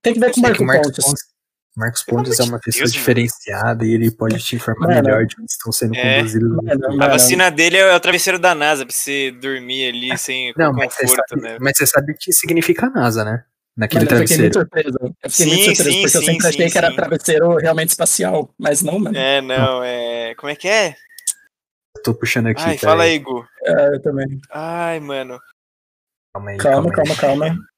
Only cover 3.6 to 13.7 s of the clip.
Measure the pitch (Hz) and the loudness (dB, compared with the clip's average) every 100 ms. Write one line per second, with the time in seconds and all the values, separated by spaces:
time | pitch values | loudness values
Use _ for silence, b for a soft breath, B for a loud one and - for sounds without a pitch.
3.6 | 113 113 113 113 117 - 113 113 - 120 | -2 0 0 2 0 0 -2 -2 -4 -6
4.6 | - 110 165 123 110 110 110 - 220 - | -4 -2 0 2 2 2 0 -4 -12 -10
5.6 | 117 - 113 113 127 135 110 110 117 113 | -6 -4 -2 0 2 2 2 0 0 0
6.6 | 117 135 131 139 139 143 123 - 185 151 | 0 -2 0 2 4 4 4 4 4 4
7.6 | 170 185 190 175 175 180 190 180 165 160 | 4 6 6 6 4 0 0 2 2 4
8.6 | 147 151 123 - - 139 135 123 131 131 | 2 0 -2 -6 -4 -2 -4 -4 -6 -6
9.6 | 123 131 127 120 123 131 - 131 127 120 | -6 -4 -2 -4 -4 -6 -4 -6 -6 0
10.6 | 156 127 127 - 131 - - 143 113 117 | 0 0 -2 -2 0 0 -2 -6 -8 -4
11.6 | 131 135 139 143 143 151 - 170 165 170 | -2 0 2 2 -2 -8 -2 -2 0 0
12.6 | 165 170 247 262 120 110 107 117 _ _ | 2 0 0 0 0 0 -4 -6 _ _
13.6 | _ | _